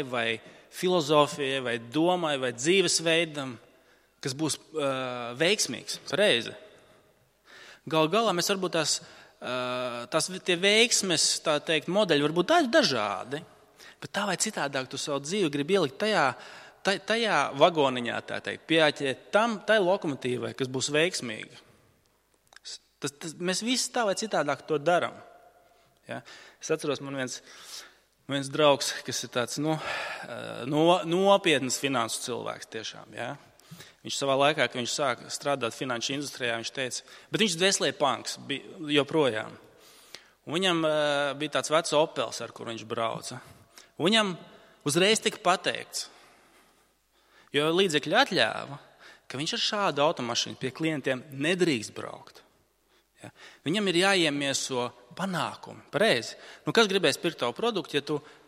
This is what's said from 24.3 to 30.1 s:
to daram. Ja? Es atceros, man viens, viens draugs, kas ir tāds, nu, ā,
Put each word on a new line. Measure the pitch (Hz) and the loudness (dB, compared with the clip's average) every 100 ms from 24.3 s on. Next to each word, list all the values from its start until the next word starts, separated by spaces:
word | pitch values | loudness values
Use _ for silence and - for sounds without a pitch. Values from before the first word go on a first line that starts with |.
| 175 147 135 - | -2 0 -4 -2
to | 151 | 0
daram. | 156 175 117 - - - - _ _ _ _ _ - | 2 2 0 -6 -20 -20 -20 _ _ _ _ _ -12
Ja? | 123 - - - _ | -12 -12 -20 -20 _
Es | - | -6
atceros, | 160 151 127 | -4 -4 -6
man | 139 | -8
viens, | 139 127 - - - - - - _ _ _ - | -6 -6 -8 -16 -20 -18 -18 -18 _ _ _ -6
viens | 139 135 | -6 -2
draugs, | 151 147 135 - - - | 4 6 6 2 -6 -6
kas | - | -8
ir | 120 | -4
tāds, | 127 117 - | -4 -4 -2
nu, | 151 156 | -2 -2
ā, | - - - | -4 -6 -8